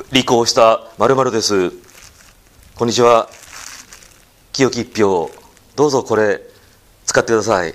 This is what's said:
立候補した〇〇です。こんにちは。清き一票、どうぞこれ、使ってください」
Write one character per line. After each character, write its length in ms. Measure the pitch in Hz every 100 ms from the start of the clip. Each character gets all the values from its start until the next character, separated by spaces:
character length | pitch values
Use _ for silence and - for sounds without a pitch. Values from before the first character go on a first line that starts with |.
| -
立 160 | 127 123
候 120 | 123
補 60 | 117
し 60 |
た 400 | - 113 113 - -
〇 180 | 110 131
〇 160 | 127
で 100 | 110
す。 300 | 104 101 90 - - - - - - _ _ _ - -
こ 80 |
ん 60 | 120
に 40 |
ち 80 | 113
は。 280 | 120 113 - - - - - - - - - - _ _ _
清 180 | - 127
き 100 | 120
一 120 | 107
票、 380 | - 101 92 78 - - _ _ -
ど 80 | 147
う 40 |
ぞ 140 | 135
こ 140 | - 110
れ、 240 | 107 95 - _ _ _ _ _ -
使 120 | -
っ 60 |
て 80 | -
く 60 | 113
だ 60 |
さ 220 | 104 101
い」 80 | 85